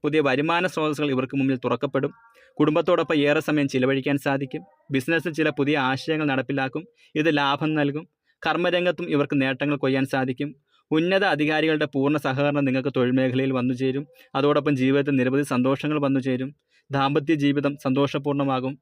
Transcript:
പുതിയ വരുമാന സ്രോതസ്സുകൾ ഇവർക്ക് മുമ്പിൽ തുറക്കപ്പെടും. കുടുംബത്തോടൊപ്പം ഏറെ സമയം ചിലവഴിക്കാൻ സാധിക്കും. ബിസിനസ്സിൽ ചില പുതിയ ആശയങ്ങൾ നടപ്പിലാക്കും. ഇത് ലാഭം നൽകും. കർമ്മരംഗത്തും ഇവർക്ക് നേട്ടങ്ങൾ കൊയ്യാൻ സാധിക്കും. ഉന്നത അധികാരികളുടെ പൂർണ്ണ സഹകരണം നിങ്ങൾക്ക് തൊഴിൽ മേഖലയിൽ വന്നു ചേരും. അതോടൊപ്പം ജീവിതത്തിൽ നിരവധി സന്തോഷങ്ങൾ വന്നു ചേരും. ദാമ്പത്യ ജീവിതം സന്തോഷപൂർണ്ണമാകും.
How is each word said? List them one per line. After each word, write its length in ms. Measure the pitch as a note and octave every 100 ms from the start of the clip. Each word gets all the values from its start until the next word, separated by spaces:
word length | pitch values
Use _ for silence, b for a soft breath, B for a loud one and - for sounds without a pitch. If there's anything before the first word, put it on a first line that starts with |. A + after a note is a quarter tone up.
പുതിയ 160 | D3+ D#3
വരുമാന 460 | C#3 C3 D#3 E3+ F3+
സ്രോതസ്സുകൾ 420 | - D#3 C#3+ D3
ഇവർക്ക് 240 | B2+ B2+ C#3
മുമ്പിൽ 200 | C3+ B2+
തുറക്കപ്പെടും. 540 | E3 A#2+ C#3+ C#3 C#3+ - _ b b -
കുടുംബത്തോടൊപ്പം 600 | D3+ D#3 E3 E3+ D#3+ D#3+
ഏറെ 220 | C#3+ D3+
സമയം 260 | D#3 D3+ C#3
ചിലവഴിക്കാൻ 500 | C3 B2+ C3+ C#3 C#3
സാധിക്കും. 440 | D3 C#3 C#3 - - _ -
ബിസിനസ്സിൽ 400 | C3+ C3 E3 F3
ചില 160 | D#3 D3+
പുതിയ 260 | C#3+ C#3 D3+
ആശയങ്ങൾ 480 | B2+ C3+ - D#3 D3+
നടപ്പിലാക്കും. 580 | C3 B2 C#3 B2+ D#3 - b b D3+
ഇത് 140 | D#3 D3
ലാഭം 340 | C#3 C#3+ D#3 D#3
നൽകും. 280 | C#3+ C#3+ F3 _ _ _
കർമ്മരംഗത്തും 640 | D#3+ D#3 F3+ F3 F3+ E3+ F3
ഇവർക്ക് 260 | D3+ C#3 C#3+
നേട്ടങ്ങൾ 400 | C3 C3 C#3+ C#3+
കൊയ്യാൻ 300 | C3+ C3+ C3+
സാധിക്കും. 440 | C3+ C3 B2 D3 - _ _ _
ഉന്നത 320 | D#3 E3+ F#3+ G3
അധികാരികളുടെ 640 | D3 D3+ D#3 D#3+ D3+ D3+
പൂർണ്ണ 240 | C#3 C#3 D3+
സഹകരണം 480 | D3 C3 D3 C#3+ C#3
നിങ്ങൾക്ക് 260 | C3 C3 B2+
തൊഴിൽ 160 | B2
മേഖലയിൽ 400 | C3 C3 C3 C3+
വന്നു 220 | B2+ B2
ചേരും. 320 | B2 C3 C3 C#3+ b b C#3
അതോടൊപ്പം 380 | C#3+ D3 C#3+ C#3
ജീവിതത്തിൽ 400 | C3 C#3 C#3 C#3
നിരവധി 300 | B2+ C#3 C#3+
സന്തോഷങ്ങൾ 460 | B2 B2+ C3+ D3 D3+
വന്നു 200 | C#3 C3+
ചേരും. 300 | C3 B2+ C3 - _ _ _
ദാമ്പത്യ 460 | C#3 C#3 D3 C#3+ D#3+
ജീവിതം 400 | C#3+ C#3+ C#3+ C#3+
സന്തോഷപൂർണ്ണമാകും. 920 | C#3 C3 C#3 D3+ C#3+ C#3+ C#3 B2+ C3 D3